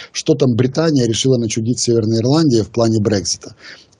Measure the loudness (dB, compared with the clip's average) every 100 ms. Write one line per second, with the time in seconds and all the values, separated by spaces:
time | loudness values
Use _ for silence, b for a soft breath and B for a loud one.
0 | B -6 -2 2 2 2 0 0 0 2
1 | 0 0 0 0 0 -4 -4 -2 0 0
2 | 2 0 2 2 4 2 0 0 0 0
3 | 0 -2 -4 -8 -12 -20 B B B